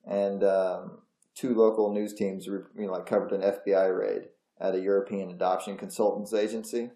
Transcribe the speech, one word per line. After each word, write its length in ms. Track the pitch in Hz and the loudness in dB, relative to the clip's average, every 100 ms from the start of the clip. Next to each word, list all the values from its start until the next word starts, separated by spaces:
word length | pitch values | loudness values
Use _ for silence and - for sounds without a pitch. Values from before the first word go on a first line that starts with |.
And, 400 | - 101 101 98 | -4 -2 0 2
um, 540 | 98 95 92 87 - - _ _ _ | 2 4 2 -2 -8 -18 _ _ _
two 220 | - 131 113 | -8 0 6
local 380 | 113 110 104 | 6 6 2
news 200 | 104 104 | 0 -4
teams, 360 | - 98 95 90 | -2 -4 -4 -8
re-, 100 | 98 - 104 | -8 -10 -8
you 100 | 101 | -6
know, 40 | |
like, 140 | 90 - | -6 0
covered 260 | 104 92 | 0 0
an 100 | 98 | 0
F 220 | 95 - | 0 0
B 100 | 101 | 2
I 120 | 95 95 | 4 4
raid 380 | 92 101 98 - _ _ _ | 2 0 -4 -8 _ _ _
at 160 | 95 95 | -2 0
a 40 | |
European 520 | 95 98 98 98 92 | 2 2 2 -6 -6
adoption 460 | 90 92 92 - 98 | -2 0 0 -4 -10
consultants 560 | 101 - 104 98 101 | -10 0 0 0 -2
agency. 580 | 110 107 113 107 120 120 | 0 0 -2 -4 -6 -6